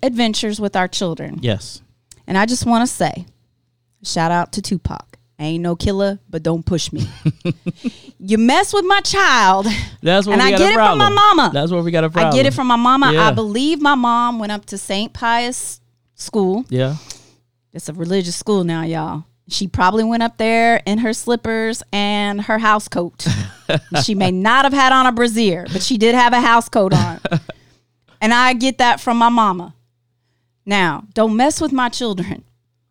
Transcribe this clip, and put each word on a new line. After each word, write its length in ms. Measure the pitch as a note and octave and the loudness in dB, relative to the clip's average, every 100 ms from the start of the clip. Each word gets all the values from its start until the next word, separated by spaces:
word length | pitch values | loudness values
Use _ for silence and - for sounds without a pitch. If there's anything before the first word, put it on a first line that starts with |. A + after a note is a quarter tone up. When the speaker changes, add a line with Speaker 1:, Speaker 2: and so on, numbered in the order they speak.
Speaker 1:
adventures 560 | C4+ A#3 A3+ G#3+ A3 G#3 | -2 0 0 -2 -4 -4
with 160 | G3+ F#3+ | -4 -2
our 120 | F#3 | -4
children. 520 | - F#3 D#3+ C#3+ D#3 | -4 -6 -6 -10 -6
Speaker 2:
Yes. 400 | B2 F#2+ - - _ _ _ - - | -4 -4 -6 -18 _ _ _ -20 -4
Speaker 1:
And 100 | F#3+ | 0
I 80 | A3 | 0
just 200 | B3 A#3 | 0 0
wanna 220 | A3+ B3 | 0 0
say, 380 | - E3 - F3+ _ _ _ _ _ _ _ | -2 -4 -4 -14 _ _ _ _ _ _ _
shout 280 | G3 F3 E3 | -8 -4 0
out 200 | F3 - | 0 -2
to 80 | G3+ | -6
Tupac. 560 | G3 F#3 - - - _ _ - | -6 -4 -4 -10 -14 _ _ -10
"I 40 | D3+ | -6
ain't 180 | E3 | -4
no 120 | E3+ E3+ | -4 -2
killer, 420 | - G3 G3 G3 - | -2 0 -2 -4 -8
but 140 | E3 | -6
don't 220 | D#3+ E3 - | -4 -4 -2
push 260 | E3+ - | -4 -4
me." 160 | D3 - - D#3 - F3 | -6 -6 -4 -4 -4 -4
Speaker 2:
<laughs> 80 | - F3+ - B3+ - - - | -6 -8 -10 -10 -10 -14 -14
Speaker 1:
You 180 | F#3+ A3 | -2 2
mess 360 | A#3 D#4 G4+ | 4 2 2
with 120 | G4+ F#4 | 0 0
my 160 | G4 | 0
child, 680 | G4 F#4+ F4+ B3+ G3 F#3+ G#3 G#3+ - - | 0 0 2 4 4 2 0 -4 -8 -6
Speaker 2:
That's 240 | D#3+ F#3+ G3+ | 0 0 2
where 60 | A3 | 2
Speaker 1:
and 60 | |
Speaker 2:
we 60 | B3+ | 2
Speaker 1:
I 40 | |
Speaker 2:
got 60 | - | 4
Speaker 1:
get 100 | F#4+ | 4
Speaker 2:
a 20 | |
Speaker 1:
it 40 | A4 | 4
from 220 | G#4 E4 | 4 4
my 80 | G#4 | 4
Speaker 2:
problem. 60 | G4+ G#4 F4 | 4 4 4
Speaker 1:
mama. 120 | A3 | 2
Speaker 2:
That's 180 | C#3 E3 | 0 -2
where 100 | F3 | -2
we 80 | E3+ | -2
got 120 | E3+ D#3+ | 0 0
a 20 | |
Speaker 1:
I 240 | E3 D#3+ | 0 2
get 140 | B3+ C4+ | 4 2
it 80 | |
Speaker 2:
problem. 0 | |
Speaker 1:
from 140 | C#4 B3+ | 0 0
my 80 | A#3 | 2
mama. 360 | A#3+ C4+ C4+ | 4 4 4
Speaker 2:
Yeah. 140 | D#3 G#3+ | 4 2
Speaker 1:
I 40 | |
believe 500 | G#3+ G#3+ G#3+ C#4+ E4 | 2 -2 -2 -2 0
my 140 | D4 C#4 | 2 2
mom 440 | A#3+ A#3 A#3+ A#3 | 2 2 0 -2
went 120 | G#3 | -6
up 120 | G#3 - | -8 -10
to 100 | G3 | -12
Saint 340 | - G3 A3 | -6 -6 -6
Pius 680 | - A#3 A#3 A#3+ B3+ - - _ _ _ - | -6 -2 0 -2 -6 -10 -14 _ _ _ -20
School. 480 | - A3 F#3 G3+ C4 | -6 -2 0 -2 -4
Speaker 2:
Yeah. 260 | B2+ C3 D3+ - - _ _ _ _ _ | -2 -2 -4 -12 -20 _ _ _ _ _
Speaker 1:
It's 160 | E3 - | -16 -14
a 40 | |
religious 420 | E3 F#3+ G3 F3 E3+ | -10 -4 -2 -2 -6
school 260 | - G3+ | -2 0
now, 200 | F3 E3 | 0 -2
y'all. 420 | D#3+ D#3+ D#3 D3+ - _ _ | -4 -4 -6 -8 -14 _ _
She 180 | - F#3+ | -8 -6
probably 380 | - F#3 G#3+ A3 | 0 2 2 0
went 180 | A#3 | -2
up 140 | A#3 - | -2 -2
there 440 | A3 A3+ A#3 A3+ - | 0 2 2 2 0
in 140 | G#3+ | -2
her 120 | A#3 | -2
slippers 720 | A3+ - A#3 A3+ A3+ A3 A#3+ - | -4 -4 -4 -2 -4 -4 -6 -6
and 480 | G3+ G3+ G#3 G3+ G3+ | -4 -2 -2 -2 -4
her 180 | G#3 A3 | -4 0
house 280 | A3 G#3+ - | 2 2 0
coat. 380 | G3 F3 - - | -6 -6 -6 -4
Speaker 2:
<laughs> 720 | G2+ G2 - - D#3 - D3 | -4 -6 -10 -4 -4 -2 -2
Speaker 1:
She 100 | C3 | -2
may 160 | G3 F#3 | 0 0
not 360 | F3+ G#3 B3+ C#4 | 0 2 4 2
have 80 | |
had 180 | C#4 C4 | 2 4
on 140 | C4 B3+ | 4 4
a 40 | |
brassiere, 540 | A3+ A#3+ A3 G#3+ E3+ F3+ | 2 0 2 0 0 -4
but 80 | F3+ | -6
she 160 | - A#3 | -2 2
did 160 | A3+ B3 | 4 4
have 160 | A#3+ | 4
a 80 | A#3+ | 4
house 280 | A#3+ A#3 - | 4 2 2
coat 240 | A#3 F#3+ | 0 2
on. 260 | D#3+ A2 E3 - | 2 0 -4 -4
Speaker 2:
<laughs> 80 | E3 - - _ _ _ _ _ _ | -4 -6 -14 _ _ _ _ _ _
Speaker 1:
And 100 | A3 | 2
I 200 | A#3+ B3+ | 4 4
get 260 | B3 C4 B3+ | 2 0 2
that 200 | A#3+ A#3+ | 2 2
from 180 | B3+ A#3 | 0 2
my 120 | A#3 | 2
mama. 460 | A#3+ G#3 F3+ F3+ - _ _ _ _ _ _ _ _ G3+ | 4 2 0 -8 -16 _ _ _ _ _ _ _ _ -2
Now, 380 | G3+ F3 C#3+ - | 0 2 -2 -6
don't 220 | - A3 A3 | -2 0 2
mess 260 | C#4 D#4 | 0 0
with 100 | D#4+ | -2
my 160 | C4+ A#3+ | -2 -2
children. 540 | - A#3+ F#3+ C3+ - - _ _ _ _ | -4 -6 -6 -6 -10 -14 _ _ _ _